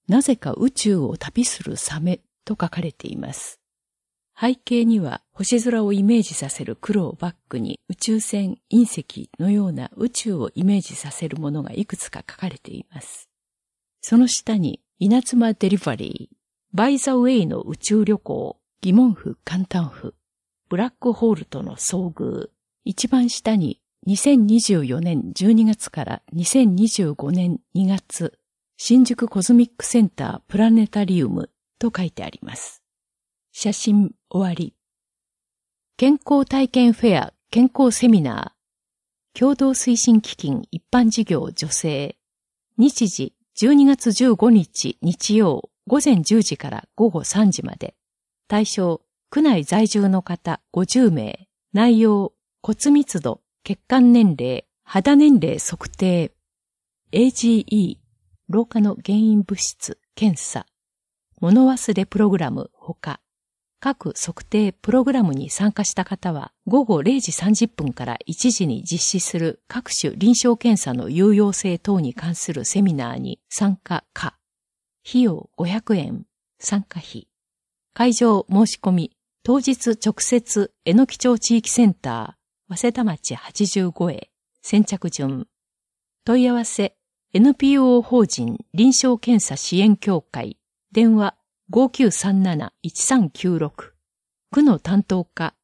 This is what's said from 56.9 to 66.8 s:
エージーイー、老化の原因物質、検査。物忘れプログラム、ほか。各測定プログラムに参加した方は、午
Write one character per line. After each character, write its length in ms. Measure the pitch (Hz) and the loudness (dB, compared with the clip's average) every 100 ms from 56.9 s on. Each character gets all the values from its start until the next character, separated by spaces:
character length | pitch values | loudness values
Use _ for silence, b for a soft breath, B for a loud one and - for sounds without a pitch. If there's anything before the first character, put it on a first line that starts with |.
| _ _ | _ _
エ 80 | 190 254 | 0 2
ー 20 | |
ジ 340 | - 233 220 - | 2 2 2 2
ー 80 | |
イ 240 | 214 180 - | 0 0 -4
ー、 20 | _ _ _ _ - | _ _ _ _ -4
老 160 | 202 233 | -2 -2
化 140 | 226 | 0
の 160 | 208 - | 0 -2
原 200 | - 208 | -2 2
因 260 | 220 214 | 4 2
物 140 | 190 202 | 0 -4
質、 400 | - - - - _ | -8 -8 -14 -14 _
検 240 | - 214 156 | -2 0 0
査。 280 | - 117 - _ _ _ _ _ _ _ | -6 -10 -12 _ _ _ _ _ _ _
物 260 | 170 226 262 | 4 6 6
忘 280 | 254 - | 2 -2
れ 100 | 190 | -4
プ 140 | 196 202 | -2 0
ロ 100 | 208 | 0
グ 80 | 185 | 0
ラ 140 | 143 | -2
ム、 200 | 156 - | -6 -10
ほ 180 | _ - | _ -16
か。 280 | - 151 139 _ _ _ _ _ _ | -14 -12 -14 _ _ _ _ _ _
各 320 | 269 269 156 | -6 -4 -8
測 320 | - - - | -8 -10 -12
定 280 | - 214 202 | -4 -2 0
プ 200 | - - | -2 0
ロ 120 | 247 | 0
グ 80 | 247 | 2
ラ 100 | 262 | 0
ム 100 | 185 | 0
に 160 | 135 143 | -2 -8
参 240 | - 208 | -2 -2
加 120 | 208 | -2
し 100 | 202 | -4
た 100 | - | -4
方 300 | 185 190 180 | -6 -6 -6
は、 180 | 151 - _ - | -8 -10 _ 0
午 180 | 254 | 0